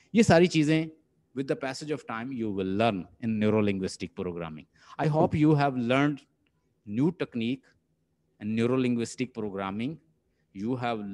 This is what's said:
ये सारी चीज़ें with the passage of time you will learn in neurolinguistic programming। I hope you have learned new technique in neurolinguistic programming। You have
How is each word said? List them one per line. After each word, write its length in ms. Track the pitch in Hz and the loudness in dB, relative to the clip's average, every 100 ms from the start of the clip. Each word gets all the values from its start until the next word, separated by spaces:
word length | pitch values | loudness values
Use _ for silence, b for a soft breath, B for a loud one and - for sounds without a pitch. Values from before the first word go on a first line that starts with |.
| b 202 | b 2
ये 80 | |
सारी 240 | 214 170 180 | 6 6 6
चीज़ें 420 | 160 151 160 160 - _ _ _ 127 | 4 2 2 0 -10 _ _ _ -8
with 120 | 135 | -4
the 80 | 151 | -4
passage 260 | 135 131 151 | -6 -8 -8
of 120 | 147 - | -8 -6
time 200 | 113 123 | -8 -6
you 180 | 131 110 98 | -6 -4 -2
will 120 | 95 98 | -2 0
learn 180 | 117 98 85 - | 0 0 -6 -8
in 80 | 117 110 | -4 0
neurolinguistic 720 | 107 107 104 98 90 - 90 - | 2 4 2 0 -4 -6 -12 -8
programming। 460 | 90 87 82 78 - _ B B | -8 -6 -8 -12 -18 _ B B
I 80 | 156 | 0
hope 260 | 151 170 | 2 2
you 220 | 165 151 147 | 4 4 4
have 220 | 143 127 | 2 0
learned 440 | 117 131 143 143 _ _ _ _ _ _ 101 | 0 2 2 -2 _ _ _ _ _ _ -8
new 220 | 104 151 | 0 0
technique 540 | - 135 120 113 131 _ _ _ _ _ _ _ - | 0 -6 -4 -4 -4 _ _ _ _ _ _ _ -12
in 160 | 107 110 | -4 0
neurolinguistic 760 | 117 131 127 120 113 - 123 | 2 2 2 0 -2 -4 -8
programming। 640 | 113 107 95 95 101 123 156 _ _ _ _ _ 98 | -6 -8 -6 -6 -4 -6 -8 _ _ _ _ _ -8
You 220 | 107 127 | -6 -4
have 180 | 123 113 101 | -4 -4 -6